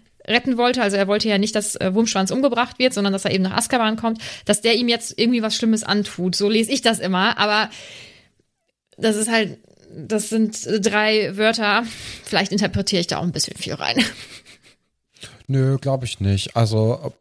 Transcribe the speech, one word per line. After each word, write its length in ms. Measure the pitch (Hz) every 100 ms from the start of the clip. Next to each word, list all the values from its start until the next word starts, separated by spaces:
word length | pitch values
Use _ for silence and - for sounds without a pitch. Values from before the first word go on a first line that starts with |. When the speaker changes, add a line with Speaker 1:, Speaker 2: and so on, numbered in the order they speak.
| _ _ -
Speaker 1:
retten 320 | 233 269 233
wollte, 240 | 247 254
also 140 | 208 196
er 100 | 196
wollte 200 | 208 220
ja 100 | 202
nicht, 160 | 214
dass, 220 | 214 202 -
äh, 180 | 190
Wurmschwanz 360 | 196 226 190 190
umgebracht 480 | 233 269 233 247 -
wird, 140 | 254
sondern 200 | 208 202
dass 100 | 196
er 60 | -
eben 140 | 190
nach 120 | 185 -
Azkaban 400 | - 254 214 220
kommt, 240 | 226 226 - -
dass 160 | - 208
der 140 | 233 233
ihm 120 | 240
jetzt 300 | 233 - -
irgendwie 220 | 233 240
was 140 | 220 -
Schlimmes 280 | 226 220
antut. 500 | - 202 202 - 180 180
So 140 | 202
lese 220 | 226 220
ich 100 | 269
das 160 | 233 202
immer, 400 | 185 185 208 -
aber 320 | 208 208 220 - - - - - _ _ _ _ _ _ _ -
das 180 | 226 208
ist 140 | 220
halt, 280 | 226 196 - _ _ -
das 340 | - 151 214 -
sind 300 | 220 220 - - 214
drei 520 | 208 208 214 214 180 190
Wörter. 460 | 214 226 208 208 226 - - -
Vielleicht 280 | - - 190
interpretiere 480 | - 196 202 190 175
ich 60 | 175
da 120 | 147
auch 40 |
ein 100 | 175
bisschen 240 | 127 - -
viel 160 | -
rein. 280 | - 76 269 - - - - - - _ _ _ _ _ _ - - -
Speaker 2:
Nö, 280 | 135 131 135
glaub 240 | 135 135
ich 160 | 123 -
nicht. 360 | 98 98 - 117
Also, 580 | 110 110 110 127 139 -